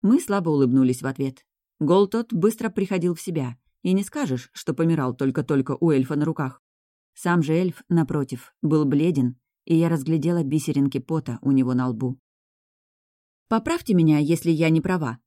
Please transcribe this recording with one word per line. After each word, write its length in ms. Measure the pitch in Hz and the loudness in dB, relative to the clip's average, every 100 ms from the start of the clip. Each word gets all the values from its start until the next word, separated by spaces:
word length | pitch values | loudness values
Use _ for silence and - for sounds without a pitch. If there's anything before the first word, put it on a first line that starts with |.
Мы 180 | 196 277 | 4 2
слабо 300 | - 202 165 | 2 -2 0
улыбнулись 540 | 147 135 131 131 127 | 2 4 4 2 0
в 40 | 131 | -6
ответ. 380 | 135 135 131 _ _ _ _ | -4 -6 -8 _ _ _ _
Гол 280 | 151 185 202 | 2 4 2
тот 260 | 220 226 | 0 -4
быстро 380 | 190 196 226 233 | 0 0 0 -6
приходил 440 | 185 196 190 175 | -4 -2 -2 -2
в 60 | 165 | -4
себя — 380 | - 165 127 120 _ _ | -6 -6 -6 -10 _ _
и 100 | 180 | 0
не 100 | 190 | 0
скажешь, 460 | 196 302 247 127 - | -2 -6 -4 -4 -8
что 180 | - - | -14 -8
помирал 420 | 139 165 165 131 | -2 0 2 -2
только-только 640 | 123 135 131 131 143 135 135 | -2 -2 -2 0 -2 -2 -2
у 120 | 165 | 2
эльфа 260 | 139 131 147 | 2 0 -2
на 80 | |
руках. 380 | 151 160 135 - _ _ _ _ _ | -4 -4 -8 -10 _ _ _ _ _
Сам 280 | - 175 175 | -8 0 0
же 100 | 151 | 2
эльф, 300 | 160 185 - - | 0 0 -4 -2
напротив, 640 | 170 147 151 135 120 - _ | 0 0 -2 -4 -8 -14 _
был 220 | - 143 | 0 2
бледен, 540 | 147 147 160 151 123 127 _ _ | 2 2 2 0 -2 -4 _ _
и 120 | - 165 | -2 2
я 120 | 170 | 2
разглядела 540 | 165 135 160 156 175 | 0 -2 -2 0 -2
бисеринки 560 | 143 156 - 139 139 131 | 0 -2 -2 0 0 -2
пота 400 | 127 120 120 117 | -4 -6 -6 -6
у 80 | 135 | 0
него 240 | 135 127 | 2 2
на 140 | 127 127 | 0 -2
лбу. 300 | 113 123 131 _ _ _ _ _ _ _ _ _ _ _ _ _ | -4 -6 -8 _ _ _ _ _ _ _ _ _ _ _ _ _
«Поправьте 460 | 226 226 339 - | -2 0 -4 2
меня, 240 | 180 160 151 | 4 6 4
если 320 | 147 165 165 | 2 0 0
я 200 | 160 160 | 0 2
не 100 | 160 | 2
права». 380 | 175 180 143 117 | 0 -2 -4 -8